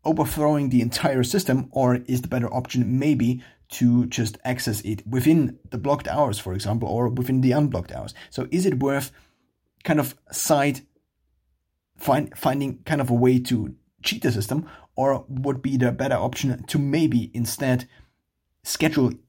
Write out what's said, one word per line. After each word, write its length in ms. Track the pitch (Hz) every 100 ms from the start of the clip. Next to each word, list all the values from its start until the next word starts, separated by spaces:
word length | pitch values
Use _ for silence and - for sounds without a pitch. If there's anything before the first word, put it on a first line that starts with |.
| 156
overthrowing 640 | 156 147 151 151 147 139
the 120 | 123
entire 420 | 120 - 156 131
system, 440 | 123 202 180 135 131
or 240 | 135 127 123 123
is 140 | 127
the 80 | 127
better 220 | 127 117
option 440 | 127 127 127 110 127
maybe 460 | 147 131 117 123 - _ _
to 360 | - 123 120 123
just 320 | - 107 - 127
access 340 | 123 - 101
it 240 | - 107 107
within 540 | 127 139 165 135 - -
the 80 | 120
blocked 300 | 143 147 -
hours, 320 | 123 139 123
for 140 | 95
example, 340 | 92 101 113 113
or 220 | 107 120
within 320 | 123 123 131
the 100 | 127
unblocked 400 | 143 147 90 -
hours? 220 | - - - -
So 180 | - 123
is 160 | 175 185
it 140 | 127
worth 320 | 139 139 139 _ _ _ _ _ _ _
kind 160 | - 151
of 160 | 131 - _
side 500 | - - 147 143 135 _ _ _ _ _ _ _ _ _ _ _ _
find, 340 | - 135 147 -
finding 420 | 147 139 139 127 -
kind 160 | 147
of 80 | 127
a 40 |
way 240 | 120 127 127
to 360 | 123 120 78 - _ _
cheat 220 | - 220
the 80 | 147
system, 380 | 104 98 139 - - - -
or 300 | 135 135 -
would 340 | 131 131 131
be 140 | - 135
the 160 | 123
better 240 | 123 135 127
option 480 | 113 - 135 123 -
to 120 | 147
maybe 500 | 139 151 160 120 110
instead 560 | 120 113 - 135 127 - _ - _ _ _ _ _
schedule 480 | - - 156 151 127 123